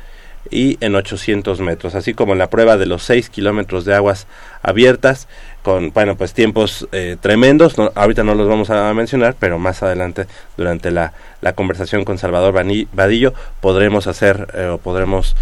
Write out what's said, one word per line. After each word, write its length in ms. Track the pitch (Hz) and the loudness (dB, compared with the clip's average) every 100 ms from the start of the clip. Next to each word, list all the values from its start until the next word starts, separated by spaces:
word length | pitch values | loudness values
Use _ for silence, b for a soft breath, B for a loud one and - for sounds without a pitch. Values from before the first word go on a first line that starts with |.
| b b b b - | b b b b -8
y 260 | 117 135 - | -2 -2 0
en 160 | 110 98 | 0 0
ochocientos 640 | 98 98 - 101 101 90 | -2 -6 -2 -2 -2 -2
metros, 340 | 90 82 87 | -4 -4 -6
así 200 | 92 117 | -6 -4
como 180 | 110 104 | -2 0
en 80 | 92 | 0
la 100 | 92 | 0
prueba 260 | 110 113 107 | 4 4 4
de 100 | 90 | 2
los 180 | 87 | -2
seis 260 | - 123 113 | 0 0 0
kilómetros 540 | - 98 104 98 92 | -4 -2 -2 -4 -4
de 100 | 90 | 0
aguas 320 | 101 101 98 - B B B | 2 2 0 -8 B B B
abiertas, 680 | - 101 127 120 131 131 - b b b | -2 4 4 6 2 0 -8 b b b
con, 300 | 98 92 82 | -2 -2 0
bueno, 240 | 107 104 98 | 0 0 0
pues 180 | 92 | -4
tiempos, 540 | - 110 110 107 - - | 0 2 2 -2 -4 -8
eh, 260 | 95 87 87 | -8 -8 -4
tremendos, 580 | 123 107 131 151 165 - | 2 4 6 6 6 4
no, 140 | 107 | 0
ahorita 300 | 101 104 113 | 2 2 2
no 100 | 107 | 2
los 140 | 104 101 | 2 2
vamos 200 | 107 101 | 2 2
a 220 | 107 104 | 0 0
mencionar, 440 | 110 117 135 120 131 | 0 -2 0 0 2
pero 220 | 95 85 | -2 0
más 240 | 92 92 | -4 -2
adelante, 420 | 95 90 90 87 95 b b - | -2 -2 -4 -6 -10 b b -6
durante 340 | 87 82 87 | -4 -4 -2
la, 220 | 87 82 b b b | -2 -4 b b b
la 120 | 90 | -4
conversación 500 | 95 95 87 87 101 | -2 -4 -6 -4 -4
con 140 | 98 95 | -4 -4
Salvador 340 | 92 87 95 | -2 0 2
Vani-, 360 | 92 90 104 - | 2 0 -2 -4
Vadillo, 400 | 95 98 117 131 B B - | 0 2 2 2 B B -2
podremos 480 | 98 95 101 104 98 | 0 2 2 2 -2
hacer, 400 | 87 101 98 - | 0 0 0 -4
eh, 120 | - 90 | -6 -6
o 120 | 85 | -6
podremos, 580 | 90 92 92 95 - - | -4 -2 0 0 2 2